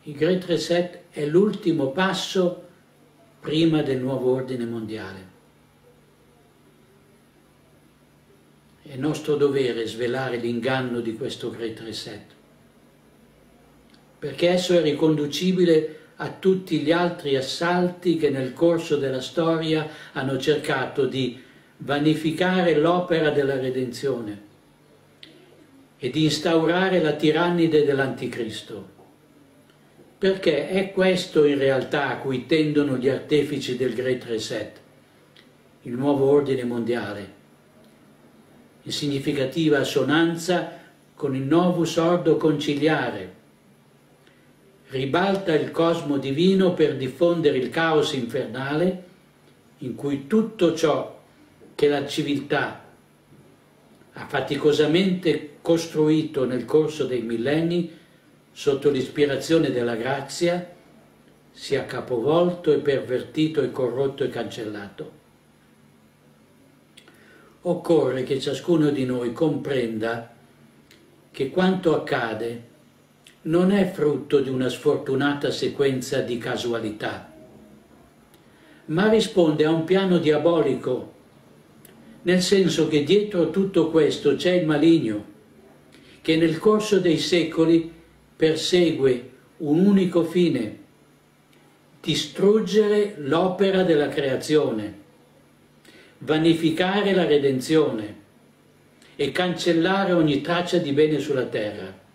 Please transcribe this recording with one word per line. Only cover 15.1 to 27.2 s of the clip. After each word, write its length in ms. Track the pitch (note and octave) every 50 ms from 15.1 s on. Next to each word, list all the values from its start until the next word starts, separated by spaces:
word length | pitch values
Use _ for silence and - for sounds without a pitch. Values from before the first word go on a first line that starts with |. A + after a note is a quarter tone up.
| D#3 D3 D3 C#3 - - F3+ F#3 F#3 F#3 F3+ E3+ D#3+ D#3 D#3 - - - - - _
a 120 | - D#3 C#3
tutti 500 | - - - F#3+ F#3+ F#3 - - E3 D3
gli 120 | C#3 D3+
altri 460 | E3 F3 F3 F3 F3 - - C#3+ C3+
assalti 800 | C3+ B2+ - - - E3+ F3 F3+ F3+ F3 F3+ F3+ - - F#3 D#3+
che 120 | - D3+ C#3
nel 220 | C3+ C3+ B2+ B2+
corso 460 | B2 - E3 E3+ E3+ D#3+ D#3+ - D3+
della 240 | C3+ C3+ C3 B2+ B2+
storia 680 | B2 - - F3 E3 E3 E3 D#3+ D#3+ D#3 D#3 D#3 D3+ - - - - -
hanno 260 | - D3+ C3 C3+ C3+
cercato 680 | B2+ - D#3 D3 - - - C#3+ C3 B2+ B2+ - - C3+
di 400 | B2+ A#2 C3 C3 A#2+ - - - - - - _ _ _ _
vanificare 960 | - A#2 C#3+ C#3+ D3 D#3 D3+ - - D#3+ C#3+ - F3+ F#3 F#3 F#3 F3 E3+ D3+
l'opera 540 | D3 D#3 E3+ F3+ F3+ F3+ - E3+ D#3+ D#3 D3
della 300 | C3+ C#3+ C#3 C3+ C3+ C3
redenzione 840 | B2+ B2+ B2+ C3 B2+ A#2+ - - - C#3 B2 A#2 A2+ G#2 G2+ G2+ - - _ _ _ _ _ _ _ _ _ _ _ _ _ _ - D#4+ - - - _ - - - _ _ - _ _ _ _
e 100 | C#3 B2
di 140 | B2 D#3 D#3
instaurare 760 | D3+ - - - F3 E3 D#3+ D#3+ D#3 E3+ F3+ F#3+ F#3+ F#3 F3
la 100 | D#3 D3+
tirannide 760 | D3 -